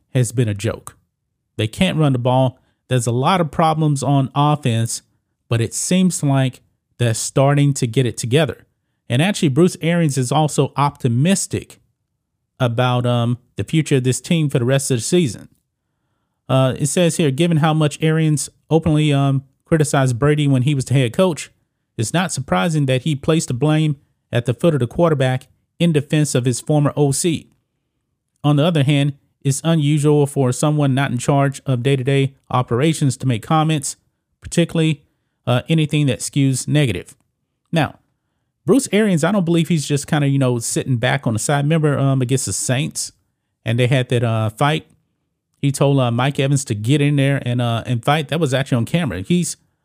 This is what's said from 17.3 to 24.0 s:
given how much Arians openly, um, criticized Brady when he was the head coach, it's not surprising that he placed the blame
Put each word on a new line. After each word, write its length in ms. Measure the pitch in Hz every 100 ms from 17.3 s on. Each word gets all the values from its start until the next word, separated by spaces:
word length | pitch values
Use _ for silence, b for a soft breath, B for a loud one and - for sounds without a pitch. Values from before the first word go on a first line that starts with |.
given 260 | 131 170 156
how 160 | 156
much 280 | 156 151 -
Arians 480 | 160 160 156 147 - _ -
openly, 420 | 160 165 151 151
um, 320 | 139 139 135 - _ -
criticized 520 | 160 143 143 131 117
Brady 300 | 147 151 143
when 160 | 131
he 100 | 127
was 120 | 139 -
the 80 |
head 200 | 139 120
coach, 380 | 151 190 147 - _ _ _ _ -
it's 160 | 107
not 180 | 165 185
surprising 540 | - - 180 180 156 135
that 180 | 127
he 120 | 160 143
placed 340 | - 160 -
the 40 |
blame 440 | 120 151 156 156 139